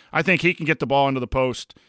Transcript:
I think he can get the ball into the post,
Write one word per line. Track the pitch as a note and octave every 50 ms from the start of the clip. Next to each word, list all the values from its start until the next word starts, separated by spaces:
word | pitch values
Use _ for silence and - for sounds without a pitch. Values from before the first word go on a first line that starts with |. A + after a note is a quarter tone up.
| - - -
I | D#3
think | E3 F#3 F#3 - -
he | F3 F3+
can | - E3
get | D3 D#3+ -
the | D3+ A#2
ball | C#3 C#3 C#3 C#3
into | C3+ C3
the | B2 A2+
post, | - C3 C3 B2+ A#2 - - _ - _ _